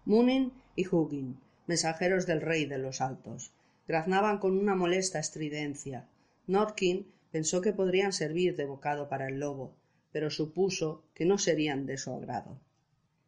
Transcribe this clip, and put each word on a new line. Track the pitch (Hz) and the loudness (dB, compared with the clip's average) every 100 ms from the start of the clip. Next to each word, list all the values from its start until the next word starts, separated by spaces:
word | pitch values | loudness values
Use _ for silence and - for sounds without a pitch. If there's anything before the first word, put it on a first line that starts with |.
Munin | - 214 247 262 254 - - - | 4 6 6 4 2 -4 -10 -6
y | 185 | 0
Hugin, | 170 147 143 131 131 _ _ - | 0 0 -2 -6 -10 _ _ -4
mensajeros | 165 160 165 180 185 175 | -2 0 0 0 2 2
del | 160 | 0
rey | 156 165 139 | 0 0 0
de | 135 | -4
los | 131 131 | -6 -4
altos, | 131 131 110 - - _ _ _ - | -4 -4 -12 -14 -16 _ _ _ -4
graznaban | 160 165 190 214 202 | -2 2 2 2 2
con | 196 190 | 2 2
una | 208 190 | 2 2
molesta | 170 185 185 156 | 2 2 0 -4
estridencia. | 151 156 151 151 147 143 139 123 - _ _ _ - | -6 -6 -6 -4 -4 -6 -10 -12 -12 _ _ _ 0
Norkin | 190 208 - 180 190 - _ _ | 2 2 2 2 2 -4 _ _
pensó | 160 156 180 | -4 0 0
que | 208 | 2
podrían | 202 185 185 196 | 2 2 4 2
servir | 185 151 165 180 | 0 -2 2 2
de | 151 139 | 0 -4
bocado | 135 147 147 143 | -4 -4 -4 -4
para | 135 135 | -4 -4
el | 135 | -4
lobo, | 147 135 123 - _ _ _ | -4 -6 -10 -14 _ _ _
pero | 151 151 | -4 -4
supuso | - 156 175 190 - 160 160 _ | -2 -4 0 0 0 -4 -6 _
que | - | 0
no | 165 196 | 2 4
serían | 185 151 151 139 135 | 4 2 0 -2 -4
de | 135 | -6
su | - | -6
agrado. | 131 131 120 - - _ _ _ _ _ _ | -8 -6 -6 -8 -14 _ _ _ _ _ _